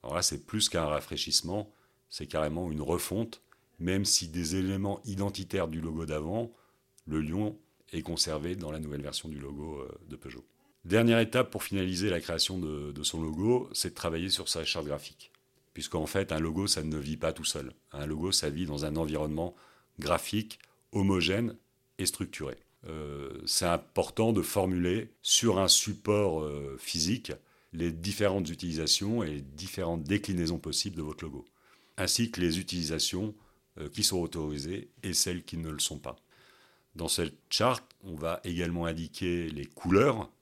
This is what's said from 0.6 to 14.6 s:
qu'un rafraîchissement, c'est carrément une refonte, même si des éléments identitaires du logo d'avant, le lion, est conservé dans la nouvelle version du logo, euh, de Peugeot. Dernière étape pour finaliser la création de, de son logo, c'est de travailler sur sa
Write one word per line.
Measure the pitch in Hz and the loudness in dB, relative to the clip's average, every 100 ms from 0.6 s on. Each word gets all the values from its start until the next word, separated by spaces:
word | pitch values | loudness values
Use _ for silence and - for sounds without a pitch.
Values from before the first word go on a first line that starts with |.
| - | 2
qu'un | 87 | 2
rafraîchissement, | 78 76 - 80 - - 82 101 104 _ _ _ _ | 2 0 -2 -6 0 0 0 -4 -6 _ _ _ _
c'est | - 76 | -12 -4
carrément | 80 76 80 90 | 0 0 0 -2
une | 76 | -2
refonte, | 73 87 - 98 113 - _ _ _ _ | 0 0 0 -2 -2 -8 _ _ _ _
même | 85 95 | 0 2
si | 98 - 82 | 4 2 2
des | 82 80 95 | -2 0 0
éléments | 95 98 101 98 | 0 0 -2 -4
identitaires | - 98 101 98 92 98 82 | -6 -2 -2 -4 -4 -2 0
du | 80 | -2
logo | 80 80 | -4 -4
d'avant, | 80 76 78 107 117 - _ _ _ _ - | -2 -2 -2 -4 -4 -10 _ _ _ _ -4
le | 76 | -2
lion, | 76 90 107 107 _ _ _ | 0 0 -2 -4 _ _ _
est | 87 | -8
conservé | 80 82 - 78 80 | -4 0 0 0 -4
dans | 95 78 | -4 -6
la | 78 | -6
nouvelle | 76 71 | -6 -6
version | 71 - 80 | -6 -6 -8
du | 73 | -10
logo, | 69 71 78 73 | -10 -8 -8 -8
euh, | 65 - - | -10 -14 -16
de | - | -14
Peugeot. | - 62 - _ _ _ | -14 -16 -20 _ _ _
Dernière | 87 104 117 117 | 2 4 8 6
étape | 110 123 123 | 6 4 2
pour | 101 | -2
finaliser | - 98 92 90 101 | -2 0 0 2 2
la | 87 | 0
création | 80 82 - 95 | 0 0 0 0
de, | 80 76 73 | -2 -4 -6
de | 71 | -4
son | 73 82 | -4 -2
logo, | 80 78 107 123 127 | -2 0 4 4 2
c'est | - 90 | -4 -4
de | |
travailler | - 87 82 92 | -2 -2 0 0
sur | 92 - | -2 0
sa | 85 | -2